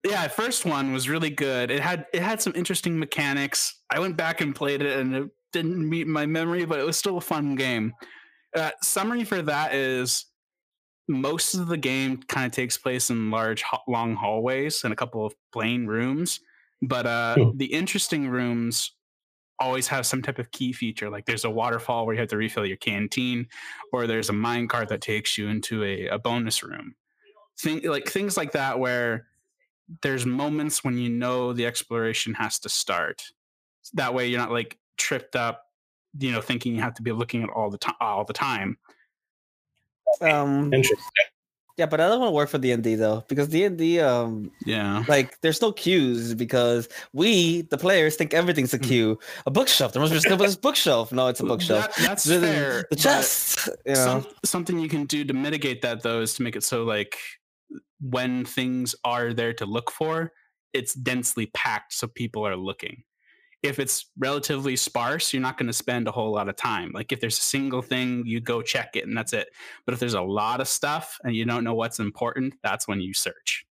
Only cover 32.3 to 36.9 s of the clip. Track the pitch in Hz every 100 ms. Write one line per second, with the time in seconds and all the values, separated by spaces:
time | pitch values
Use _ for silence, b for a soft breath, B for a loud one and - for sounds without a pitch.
32.3 | 101 110 - - - - 90 78 - -
33.3 | _ _ _ _ _ - - 127 127 123
34.3 | 123 117 120 117 - _ - - 131 -
35.3 | 127 117 113 _ _ _ _ _ 147 131
36.3 | 117 - 120 127 113 123